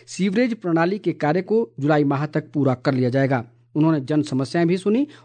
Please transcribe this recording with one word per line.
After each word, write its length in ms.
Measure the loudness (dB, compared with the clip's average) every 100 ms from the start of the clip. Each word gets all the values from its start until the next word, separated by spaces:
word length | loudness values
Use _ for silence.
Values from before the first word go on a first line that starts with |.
| -16
सीवरेज 460 | -4 -2 2 0
प्रणाली 440 | -2 -2 0 0 0
के 160 | -4
कार्य 280 | -2 0 0
को 320 | 0 -2 -2 -4
जुलाई 240 | 0 2
माह 220 | 2 0 -2
तक 260 | -6 -4
पूरा 220 | -2 0
कर 200 | 0 -2
लिया 160 | 0 0
जाएगा। 340 | 0 0 0 -4 _ _
उन्होंने 260 | 0 2 2
जन 220 | 0 -2
समस्याएं 460 | 0 -2 -2 0 0
भी 80 | 0
सुनी 320 | 0 0 0 -6